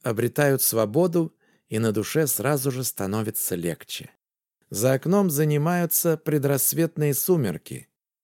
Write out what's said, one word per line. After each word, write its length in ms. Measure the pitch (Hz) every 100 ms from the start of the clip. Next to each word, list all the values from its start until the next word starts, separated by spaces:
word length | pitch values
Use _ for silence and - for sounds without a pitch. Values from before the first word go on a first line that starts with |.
обретают 580 | 127 110 120 135 147 135
свободу, 720 | - 113 107 131 180 170 160 - _ _ -
и 100 | 110
на 120 | 113
душе 360 | 107 98 156 147
сразу 440 | - 120 147 135
же 120 | 127
становится 720 | 123 - 98 107 110 - - 90
легче. 560 | 85 78 - - - _ _ _ _ _ -
За 240 | 98 123
окном 360 | 135 156 202 190
занимаются 880 | 143 156 147 156 175 170 - 170 156
предрассветные 960 | - 151 139 139 - 139 165 151 147
сумерки. 720 | 135 - 175 107 78 - 64 - _ _ _